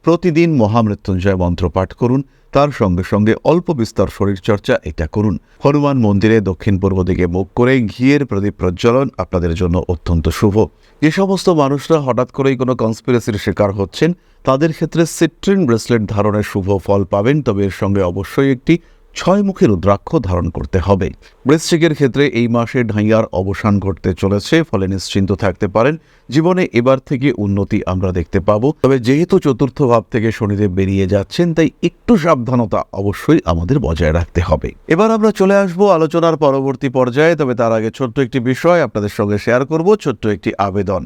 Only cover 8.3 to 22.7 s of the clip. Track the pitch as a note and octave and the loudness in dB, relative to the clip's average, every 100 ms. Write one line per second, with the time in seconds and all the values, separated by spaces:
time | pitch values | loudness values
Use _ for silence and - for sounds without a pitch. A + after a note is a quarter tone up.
8.3 | G2+ G2+ - F#2 F2+ A#2+ B2 C#3 - F#2 | -2 -4 -2 -4 0 2 2 -2 -4 -4
9.3 | F2+ E2+ E2 F2+ F2 - F2 - E2+ E2+ | -2 -2 -2 0 -2 -2 -6 -2 0 0
10.3 | - G#2+ G#2 G2 _ _ _ D3+ F3 G3 | 0 0 2 0 _ _ _ 0 2 0
11.3 | F#3+ - E3 C#3 C#3+ - D#3+ C3 A#2 B2+ | 0 2 2 2 0 0 0 0 -2 -2
12.3 | - C3+ B2+ B2+ B2 A2+ A2+ - A#2+ A#2 | -2 -2 0 -2 0 -2 -2 -2 0 0
13.3 | G#2 - F#2 G#2 G2+ G2 - D#3+ F3 _ | -4 -4 0 -2 0 -6 0 -2 -2 _
14.3 | _ - C3+ E3 D#3 D#3 E3 E3 - E3 | _ -2 0 0 -2 -4 0 -2 0 -2
15.3 | _ - G3 D3+ A2+ - A#2 G2 G#2+ G#2 | _ -2 0 2 0 0 -2 0 0 0
16.3 | G#2 G#2 G#2 F#2+ G2 - G2+ F#2+ G2+ A2 | 0 -2 -4 -2 -2 0 0 0 0 2
17.3 | D3+ B2 G2 G2 - G2+ G2+ F2+ F#2+ F#2+ | 0 0 -2 -2 -2 -2 0 0 -4 -4
18.3 | - C#3 C3+ - E3 _ _ _ - - | 0 0 0 0 0 _ _ _ -6 0
19.3 | G3 G3+ F#3+ D#3+ F#2+ F2+ G2+ - D#3+ F#2+ | 2 0 2 2 2 2 0 0 -4 0
20.3 | F2 E2+ - D2+ F#2+ F2+ G2 F2+ - - | -2 -2 -6 -4 -2 0 0 0 -8 -20
21.3 | _ B2 D#3+ - E3+ E3 D3 C#3 C3 C#3+ | _ 0 0 2 0 0 2 0 2 0
22.3 | A#2 A#2+ A#2 A#2 | 0 0 0 0